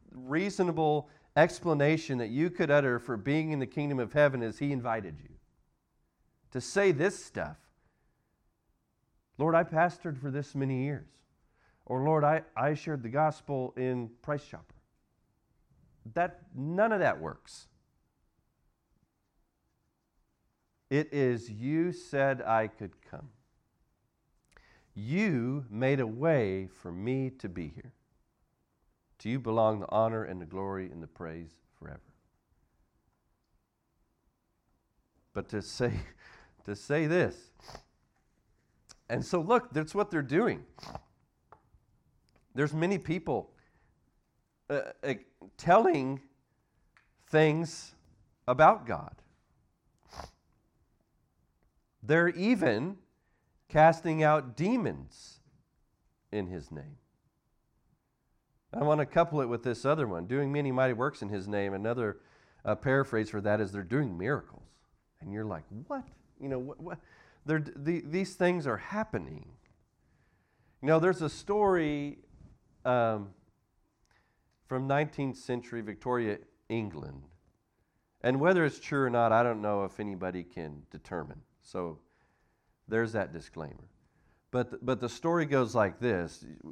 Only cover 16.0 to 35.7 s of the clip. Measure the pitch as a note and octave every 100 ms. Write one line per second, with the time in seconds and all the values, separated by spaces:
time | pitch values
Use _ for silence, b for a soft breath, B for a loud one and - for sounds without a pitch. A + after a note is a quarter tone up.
16 | A2+ E3 F3 - - B2+ D3 F3+ A3+ G#3
17 | C#3+ D2+ D#2 - - - - _ _ _
18 | _ _ _ _ _ _ _ _ _ _
19 | _ _ _ _ _ _ _ _ _ _
20 | _ _ _ _ _ _ _ _ _ C#3
21 | D3+ C#3+ B2+ A#2+ A#2 G#2 B2+ D#3 F3 F3
22 | - C#3+ C3+ B2+ A2+ A2+ A2 - G2+ -
23 | - - C#3 - _ _ _ _ _ _
24 | _ _ _ _ _ b b b b G2
25 | A2 F3 G#3+ C3 A#2+ C#3+ A#2+ G#2+ C3 C#3
26 | A2+ A2+ E3 D3 G2+ F#2+ F#2 - F2+ F2
27 | A2+ C3+ C3 C3 G2+ F2+ D#2 - - -
28 | _ _ _ _ _ _ _ _ _ _
29 | _ _ G#2+ C3 A#2 A2+ A2 G#2 F2 G#2+
30 | A2+ A2+ - F2+ D#2+ F#2 G2 F#2+ F#2 E2
31 | D#2 - E2 E2 D#2+ - _ _ D2+ C#2+
32 | - _ _ _ _ _ _ _ _ _
33 | _ _ _ _ _ _ _ _ _ _
34 | _ _ _ _ _ _ _ _ _ _
35 | _ _ _ G#2 F#2 G#2+ -